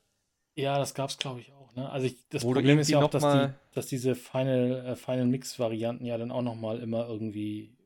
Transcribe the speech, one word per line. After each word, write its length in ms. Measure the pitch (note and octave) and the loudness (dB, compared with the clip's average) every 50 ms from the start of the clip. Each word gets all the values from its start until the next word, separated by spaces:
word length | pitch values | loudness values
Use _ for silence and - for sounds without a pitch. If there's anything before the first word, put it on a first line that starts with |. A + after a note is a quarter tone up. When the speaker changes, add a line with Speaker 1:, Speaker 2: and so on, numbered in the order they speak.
| _ _ _ _ _ _ _ _ _ _ - - | _ _ _ _ _ _ _ _ _ _ -8 -4
Speaker 1:
Ja, 220 | C3+ C#3 C#3 C#3+ | -2 0 0 0
das 140 | C3+ C3 - | -2 -2 -4
gab's, 240 | - C3+ C#3 - - | -6 -6 -6 -4 -6
glaub 200 | - C#3+ B2+ A#2+ | -8 -8 -8 -12
ich, 140 | A#2 - | -14 -18
auch, 240 | C#3 C#3 C3+ - - | -20 -20 -20 -14 -10
ne? 140 | B2 C3+ C3+ | -10 -8 -6
Also 180 | - C#3 C3 B2+ | -4 -2 -2 -2
ich, 80 | B2+ - _ _ | -4 -6 _ _
das 120 | - - A#2+ | -6 -2 0
Speaker 2:
Wo 100 | A#2+ B2+ | 2 2
du 80 | C#3 | 4
Speaker 1:
Problem 180 | B2+ C3+ D3 D3+ | 6 6 6 6
ist 80 | D3+ D3+ | 6 6
Speaker 2:
irgendwie 60 | D3+ | 4
Speaker 1:
ja 120 | C#3+ C#3+ | 6 4
auch, 40 | D3 | 4
dass 140 | - C#3+ D3+ | 4 4 4
die, 40 | C#3+ | 6
Speaker 2:
noch 60 | C#3+ | 6
mal 260 | C#3 C#3 C3+ C3+ - _ _ - | 6 4 2 -2 -8 _ _ -8
Speaker 1:
dass 140 | C3 A#2+ - | -8 -6 -6
diese 280 | C#3+ B2+ A#2+ B2+ B2 | -4 -2 0 0 0
Final, 680 | B2 - - - C3 C3 C3+ C3 B2+ B2 B2 B2+ B2+ B2 | 0 -2 -6 -2 -2 0 2 2 2 2 2 0 -2 -6
äh, 100 | B2+ A#2+ | -8 -8
Final 300 | - - - B2+ B2+ B2+ | -8 -6 -4 -2 0 2
Mix-Varianten 800 | B2 B2+ B2+ B2+ - - - B2 A2+ A2+ A2 A2+ A#2 A#2+ B2 B2+ | 2 2 0 -2 -8 -6 -4 -2 -2 -2 -2 -2 -4 -4 -4 -6
ja 120 | A#2+ A#2 A2+ | -6 -4 -4
dann 140 | A#2 B2 | -4 -4
auch 120 | B2+ B2+ B2 | -4 -4 -4
noch 120 | A#2+ A2+ | -4 -4
mal 240 | A2+ A2 G#2+ A2 A#2+ | -6 -6 -6 -6 -6
immer 300 | B2 A2+ A2+ A2+ A#2 A#2+ | -4 -4 -4 -4 -4 -4
irgendwie 680 | A2+ G#2+ A2 A2 G#2 G#2 G#2 G#2+ G#2 G#2+ G#2+ - _ _ _ | -6 -6 -6 -6 -6 -6 -6 -6 -6 -8 -12 -16 _ _ _